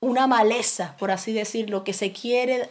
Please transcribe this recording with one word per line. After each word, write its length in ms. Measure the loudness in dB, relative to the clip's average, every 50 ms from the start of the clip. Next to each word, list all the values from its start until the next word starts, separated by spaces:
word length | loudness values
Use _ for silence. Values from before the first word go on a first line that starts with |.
| -2
una 240 | 0 2 2 4
maleza, 720 | 4 4 4 4 4 4 2 2 2 2 0 -2 -6 -6
por 140 | -4 -2 -2
así 200 | -2 -2 -2 -4
decirlo, 540 | -4 -4 -4 -4 -4 -4 -4 -4 -4 -4 -4
que 80 | -4 -4
se 180 | -4 -4 -4
quiere, 580 | -6 -6 -2 0 0 2 2 0 0 -2 -4 -6